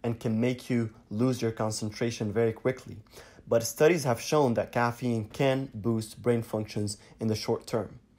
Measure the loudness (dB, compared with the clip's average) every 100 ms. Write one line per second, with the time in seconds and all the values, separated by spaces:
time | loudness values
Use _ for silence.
0 | -2 -2 0 2 2 0 -2 0 0 -6
1 | _ 0 2 2 -2 0 -2 -2 -6 -2
2 | -4 -2 -2 2 2 2 -2 -2 -10 -18
3 | -18 -20 -20 -20 0 2 2 4 6 6
4 | 2 -2 2 4 4 2 0 0 0 0
5 | -2 -2 -4 0 2 2 -4 -4 -2 -2
6 | -4 -2 0 0 0 -4 -4 -4 -4 -6
7 | -16 -4 -2 -2 0 -4 -2 -4 -4 -12
8 | _